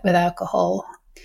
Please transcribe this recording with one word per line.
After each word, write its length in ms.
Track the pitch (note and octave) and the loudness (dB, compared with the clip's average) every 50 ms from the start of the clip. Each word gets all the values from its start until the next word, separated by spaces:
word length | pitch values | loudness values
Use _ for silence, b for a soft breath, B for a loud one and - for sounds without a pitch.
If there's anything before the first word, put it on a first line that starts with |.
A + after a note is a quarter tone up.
| - | 0
with 120 | F#3+ F3 | 2 2
alcohol?" 720 | F3 F3 F3 F3 - F#3 F3 - F#3+ F3+ F3 F#3 G3 - - - - _ _ - B | 4 2 2 -2 -4 -6 -4 0 0 0 0 0 -2 -4 -8 -16 -20 _ _ -20 B